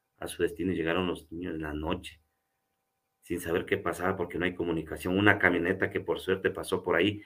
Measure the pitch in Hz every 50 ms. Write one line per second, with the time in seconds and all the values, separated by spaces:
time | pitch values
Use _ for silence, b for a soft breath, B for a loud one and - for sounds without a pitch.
0 | _ _ _ - 87 82 - - 87 82 - - 85 95 90 82 80 80 85 92
1 | 92 90 80 78 - - 82 82 90 90 82 80 78 76 76 76 76 82 92 90
2 | - - - _ _ _ _ _ _ _ _ _ _ _ _ _ _ _ _ _
3 | _ _ _ _ - - 90 87 87 85 82 92 87 - 101 90 - 87 85 -
4 | 87 92 95 92 85 - - 82 87 92 92 - 87 85 82 82 78 - 76 -
5 | - 90 92 95 104 104 98 101 95 90 90 87 85 90 95 92 98 92 - 90
6 | - - 80 - - 90 95 95 - 90 82 85 82 - 95 - - 87 82 82
7 | 90 104 101 101 B